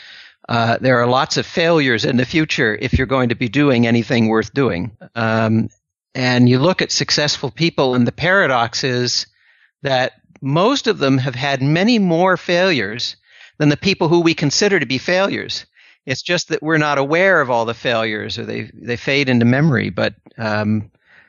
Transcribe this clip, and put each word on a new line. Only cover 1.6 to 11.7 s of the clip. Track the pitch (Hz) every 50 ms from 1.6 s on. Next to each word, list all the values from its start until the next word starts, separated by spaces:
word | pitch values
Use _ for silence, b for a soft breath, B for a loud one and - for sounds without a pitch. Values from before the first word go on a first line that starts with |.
| 165 165 170 160 143 131 120 107 104
in | - 131 120
the | 127
future | - - 160 156 151 - - 135 110 107 -
if | 113 123 -
you're | - 131 101
going | 135 131 127 117
to | 117
be | 101 127 113
doing | 98 143 147 143 127 117 120
anything | 117 117 117 110 - 135 117 110 110
worth | 110 110 107 107 -
doing. | 143 139 113 92 85 98 110 - - - - -
Um, | 117 113 110 110 113 113 110 110 110 113 113 _ _ _ _ _ _ _ _ -
and | - 127 123 123 123 123 120
you | 123 127
look | 143 180 185 -
at | 147 -
successful | - - 147 - - - 147 147 - - - 131
people, | - - 165 170 - - 143 131 127
and | 123 120 117
the |
paradox | - - 143 175 185 196 185 139 131 120 117 113 - - -
is | 131 123 123 123 120 - - - _ b b b b b b b b b _ -
that | 139 131 127 131 127 - _ _ _ _ -
most | - 135 143 165 190 240 285 262 -
of | 226 196 143
them | 139 135 135 135
have | 127 139 123
had | 123 135 143 139 127
many | 131 143